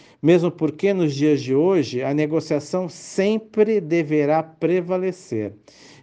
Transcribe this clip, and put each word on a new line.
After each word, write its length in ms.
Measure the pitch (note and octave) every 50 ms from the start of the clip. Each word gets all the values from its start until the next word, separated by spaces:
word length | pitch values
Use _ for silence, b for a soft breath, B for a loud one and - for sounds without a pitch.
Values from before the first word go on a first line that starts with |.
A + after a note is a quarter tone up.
| b b b b
Mesmo 280 | C#3+ D#3 F3+ E3+ E3+ E3+
porque, 440 | - - F#3+ - - - G3 G3+ G3
nos 200 | F#3 E3 D3 C3+
dias 280 | C3+ D3 D3+ D3 C3
de 120 | A#2+ B2+ C3
hoje, 480 | C#3+ D#3+ F#3+ G3 E3 C3 A2 B2 B2
a 120 | C3 C3+ C#3+
negociação 760 | D3+ D3+ D3 E3 D#3 D#3 - D3+ C#3 D3 - F#3 F#3 F#3 D#3+
sempre 920 | - - - - - G3 F#3+ G#3 A3 G#3+ A3 - - G#3+ G#3+ A3 A3 G3+
deverá 640 | E3 D3+ E3+ E3+ D#3 C#3+ D3+ D3+ C#3+ C#3+ D#3 D#3+
prevalecer. 1120 | D#3+ D#3+ - _ E3 D#3+ F3+ F#3 E3 F3 F#3 F#3 F#3 F#3 F#3 - - - A#2+ A2 G#2 G2 G2+ - B B B B B B B B